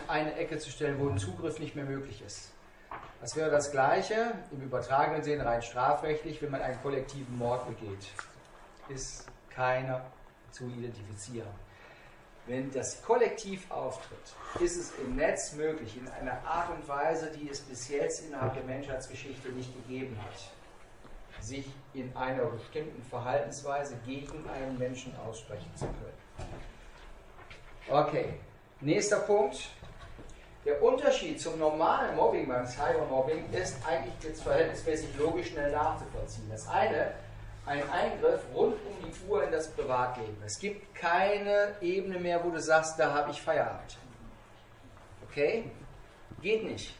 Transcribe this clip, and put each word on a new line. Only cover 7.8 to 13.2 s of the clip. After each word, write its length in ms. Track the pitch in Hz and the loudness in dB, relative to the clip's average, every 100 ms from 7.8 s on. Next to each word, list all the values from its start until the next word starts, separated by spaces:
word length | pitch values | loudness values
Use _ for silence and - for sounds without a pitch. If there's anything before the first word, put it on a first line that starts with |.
| 107 98 - - - - - - - - - | -8 -10 -10 -12 -12 -14 -20 -20 -20 -18 -10
Ist 380 | 131 - - - - - | -8 -8 -10 -14 -18 -12
keiner 560 | - 127 131 131 131 - - - - - | 0 2 2 0 -4 -6 -16 -20 -20 -20
zu 140 | - | -12
identifizieren. 840 | 123 123 117 107 101 104 - 120 104 98 - - - - - - - - - | -10 -8 -8 -8 -12 -12 -10 -8 -8 -10 -16 -18 -20 -20 -20 -20 -20 -14 -6
Wenn 260 | 127 139 | -4 -2
das 280 | 135 - - | -2 -4 0
kollektiv 680 | - 240 | 4 6